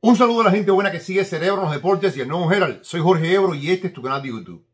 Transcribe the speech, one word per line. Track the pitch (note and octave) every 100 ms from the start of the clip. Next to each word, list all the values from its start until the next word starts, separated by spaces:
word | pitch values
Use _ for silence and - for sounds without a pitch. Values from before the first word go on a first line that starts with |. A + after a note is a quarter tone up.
Un | A3 A#3
saludo | A#3+ A#3
a | G#3+
la |
gente | G3+ G3
buena | F#3+ G3
que | E3+
sigue | - F#3
Cerebro | F#3+ D#3+ F3 G3
en | F3+
los |
Deportes | C#3+ E3 G3 F#3+ C#3
y |
el | B2+
Nuevo | E3 E3
Herald. | G3+ E3 -
Soy | - E3+
Jorge | D#3+ F3+ E3
Ebro | F#3+ F#3+
y | D3 D3
este | F#3 F#3
es |
tu | -
canal | B2+ C3+
de | C3+
YouTube. | A2+ F2+ E2+ _